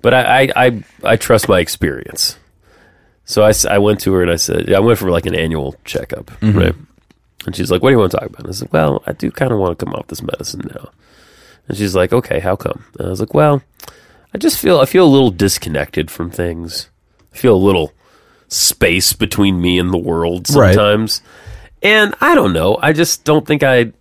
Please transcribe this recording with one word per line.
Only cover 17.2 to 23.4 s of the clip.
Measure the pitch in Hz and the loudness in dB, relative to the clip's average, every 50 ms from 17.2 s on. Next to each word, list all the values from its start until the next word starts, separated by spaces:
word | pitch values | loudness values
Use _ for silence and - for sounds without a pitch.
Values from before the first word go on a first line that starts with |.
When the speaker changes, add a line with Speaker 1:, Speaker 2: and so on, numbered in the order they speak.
| _ _ _ | _ _ _
Speaker 1:
I | |
feel | - - 127 110 | -2 2 4 4
a | |
little | 92 95 101 95 87 78 73 _ _ _ _ _ _ _ _ _ _ _ _ | 4 4 4 2 2 0 -4 _ _ _ _ _ _ _ _ _ _ _ _
space | - - - - - _ - - 85 92 - - - | -6 -2 -2 -2 -2 _ 0 0 2 2 0 -2 -2
between | - 110 98 - - 101 98 95 90 87 | -2 -4 -4 0 0 2 2 2 0 0
me | 90 90 90 | 0 0 0
and | 90 90 95 | 0 0 -2
the | 87 | -2
world | - 85 82 82 82 85 87 90 85 - | -2 -2 -2 -2 -2 -2 -2 -4 -4 0
Speaker 2:
Right. | 143 143 120 95 92 | 2 4 4 6 6
Speaker 1:
sometimes." | 104 104 104 104 107 110 107 - - _ _ - - - - - - - - _ _ | 4 4 4 2 0 0 -2 -6 -8 _ _ -20 -20 -20 -20 -20 -20 -20 -20 _ _
And | - 202 214 214 - - - - | 0 2 4 4 2 2 0 -2
I | - 294 349 | 0 2 4
don't | 294 - 104 87 | 4 2 2 0
know. | 80 80 92 107 - - | 0 2 0 0 0 0
I | 143 156 | 0 2
just | 151 170 165 - - _ | 2 0 -2 -2 -6 _
don't | 156 151 156 | 0 0 0